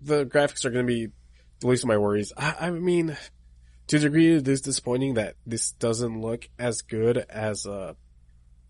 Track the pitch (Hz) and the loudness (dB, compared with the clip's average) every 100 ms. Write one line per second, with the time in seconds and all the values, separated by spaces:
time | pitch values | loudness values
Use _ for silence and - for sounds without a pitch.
0 | 143 147 127 147 143 - 135 123 123 117 | -2 0 2 2 2 0 -2 0 0 0
1 | 113 - - - _ - 120 123 127 107 | -4 -10 -20 -20 _ -4 0 2 4 2
2 | 104 104 101 - 151 - 165 170 180 175 | 4 0 -2 -4 -4 -2 -4 -2 0 2
3 | 165 143 - - - - - - - 151 | 0 -4 -14 -20 -20 -20 -20 -20 -2 2
4 | 151 156 165 160 131 135 135 131 131 127 | 4 6 6 6 4 0 -2 -4 -2 -2
5 | 135 117 101 - - 113 - - 117 113 | 0 0 -2 -6 -8 -6 -6 -2 -2 0
6 | 120 113 113 120 - - 120 113 - 110 | -4 -4 -6 -6 -10 -8 -6 -6 -6 0
7 | 117 123 - 107 107 101 101 101 87 - | 2 2 -2 -6 -6 -4 -8 -10 -10 -14
8 | - _ - - - - - | -20 _ -20 -20 -20 -20 -20